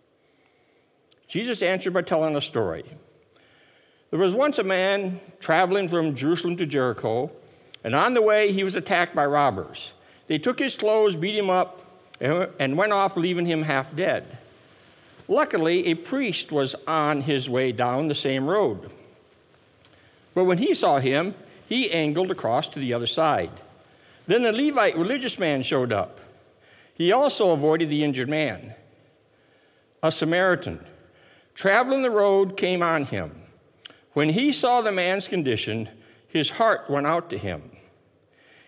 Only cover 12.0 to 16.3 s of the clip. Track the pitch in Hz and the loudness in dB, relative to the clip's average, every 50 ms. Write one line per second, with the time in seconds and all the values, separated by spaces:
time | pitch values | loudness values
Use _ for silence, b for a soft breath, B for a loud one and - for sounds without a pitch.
12 | - - - - - 131 156 175 185 180 - - 143 131 135 160 196 214 208 196 | -20 -20 -10 -4 -2 0 0 0 -2 -4 -4 -2 -2 0 0 2 2 2 2 2
13 | 196 190 190 190 165 185 180 170 175 175 165 156 156 151 143 135 135 - - 147 | 2 0 0 0 -2 0 0 0 0 0 0 -2 0 0 0 -2 -2 -4 -4 -4
14 | 185 185 135 - - - - 120 - - - b b b b b b b b b | -2 -2 -2 -2 -4 -8 -16 -20 -20 -20 -20 b b b b b b b b b
15 | b b b b b b 185 254 302 - - 190 160 160 175 180 175 175 165 165 | b b b b b b 0 0 0 0 0 0 0 2 2 0 0 0 -2 -2
16 | 170 - 262 269 277 226 | -4 -6 -4 -2 -2 -2